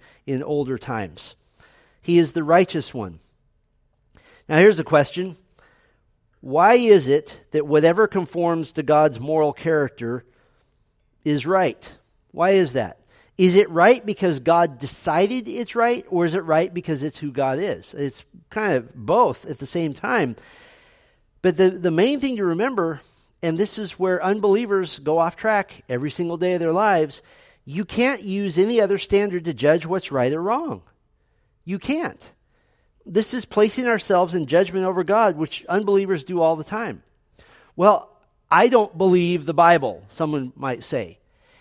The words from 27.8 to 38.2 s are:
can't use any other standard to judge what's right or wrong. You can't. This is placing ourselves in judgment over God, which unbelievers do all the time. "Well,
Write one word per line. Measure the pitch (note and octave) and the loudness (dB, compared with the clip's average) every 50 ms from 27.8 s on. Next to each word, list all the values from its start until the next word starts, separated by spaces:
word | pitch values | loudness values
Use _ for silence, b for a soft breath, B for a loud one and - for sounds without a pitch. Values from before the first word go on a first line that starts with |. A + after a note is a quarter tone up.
| G#3 | -8
can't | - - - A#3+ B3+ C#4 G#3+ G3+ | -6 -2 -2 0 0 0 -4 -6
use | G3+ F#3 G3+ G3+ G3 D#3 E3+ | -6 -6 -4 -4 -2 0 0
any | F#3+ G#3+ A#3+ A#3 | 2 2 2 2
other | G#3 F#3+ G3+ F#3+ | 2 2 0 -2
standard | - - G3+ G3 G#3 G#3 F3+ F3+ D#3+ | -2 0 0 2 2 0 -4 -6 -6
to | E3+ D3+ | -6 -6
judge | A2 B2+ D3 D#3 E3 D#3 | 0 2 2 2 2 0
what's | E3 F#3 F#3+ - - D3 | -2 -6 -6 -6 -4 -2
right | C3 B2 B2+ | -2 0 0
or | C#3+ D#3+ | 0 -2
wrong. | E3+ G3 A#3 C4+ E4+ D#4 - F#2 F2 _ _ _ _ _ _ _ _ _ _ _ _ _ _ _ _ | -2 -2 -2 -4 -4 -6 -10 -12 -14 _ _ _ _ _ _ _ _ _ _ _ _ _ _ _ _
You | - F#3 F#3+ | -10 -10 -8
can't. | - - C#4 D#4+ F4 - - - - - _ _ _ _ _ _ _ _ _ _ _ _ _ _ _ | -6 -4 -4 -4 -4 -6 -10 -12 -20 -20 _ _ _ _ _ _ _ _ _ _ _ _ _ _ _
This | - E3+ G3 G#3+ - - | -4 -2 -2 -2 -2 -4
is | B3+ G#3+ | -8 -8
placing | - - G#3 G#3+ A3 - - B3+ | -4 0 2 2 2 0 -2 -2
ourselves | A#3+ A#3 G3+ - - G3+ F3+ F3+ E3+ E3+ | -2 -2 -2 -2 0 2 2 2 0 -2
in | F3+ D#3 | -4 -2
judgment | B2 C#3 E3+ G3 F3 F3 F#3+ F#3 | 0 2 2 2 2 -2 -4 -4
over | F#3 F#3+ F3+ F3+ | -2 -2 -2 -2
God, | D#3 G3 A3 A3+ G#3 F3 | 0 2 2 2 2 0
which | D3 D#3+ D3 - - - | -2 -6 -8 -8 -10 -8
unbelievers | - E3+ G3+ G#3+ G3 G3+ G3 G3 F#3 F#3+ D#3+ C3+ | -4 -4 -4 0 0 0 0 0 0 -4 -4 -6
do | - F3+ F3 | -6 -2 0
all | E3 D#3+ E3 | 0 0 0
the | D#3 D3+ | -2 -6
time. | - G3+ G#3+ A#3 F#3+ A2+ E2 _ _ _ _ _ _ _ b b b b b b b b | -8 -8 -8 -8 -8 -10 -14 _ _ _ _ _ _ _ b b b b b b b b
"Well, | b F3 G3+ G3+ - - - _ _ | b 4 4 4 4 0 -8 _ _